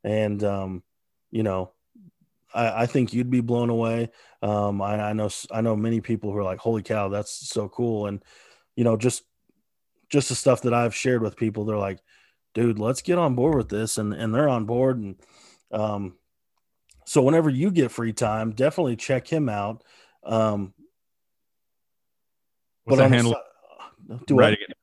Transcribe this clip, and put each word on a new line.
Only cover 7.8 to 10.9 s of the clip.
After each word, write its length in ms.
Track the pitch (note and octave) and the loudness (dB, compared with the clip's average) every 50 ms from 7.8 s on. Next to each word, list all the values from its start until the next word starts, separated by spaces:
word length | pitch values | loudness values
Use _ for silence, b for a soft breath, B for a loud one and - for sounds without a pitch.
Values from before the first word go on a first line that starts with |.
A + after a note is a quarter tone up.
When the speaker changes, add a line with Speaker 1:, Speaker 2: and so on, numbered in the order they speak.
| A#2+ A#2 A2+ G#2 G#2 G2+ | -2 -2 0 -2 -2 -4
Speaker 1:
And, 160 | G2+ G2 b b b b b b b b b b _ | -6 -8 b b b b b b b b b b _
you 80 | - A#2 | 0 2
know, 120 | A#2 A2 | 2 2
just, 260 | G#2+ A#2 B2 - - _ _ _ _ _ _ _ _ _ _ _ _ _ _ _ _ _ _ | 2 2 0 0 0 _ _ _ _ _ _ _ _ _ _ _ _ _ _ _ _ _ _
just 200 | - C#3+ C3+ - | 0 0 2 2
the 40 | C3 | -6
stuff 280 | - - C#3 B2 - | 0 4 4 2 4
that 120 | - B2 A#2 | 2 0 2
I've 200 | A#2+ A#2+ A#2 | 2 2 0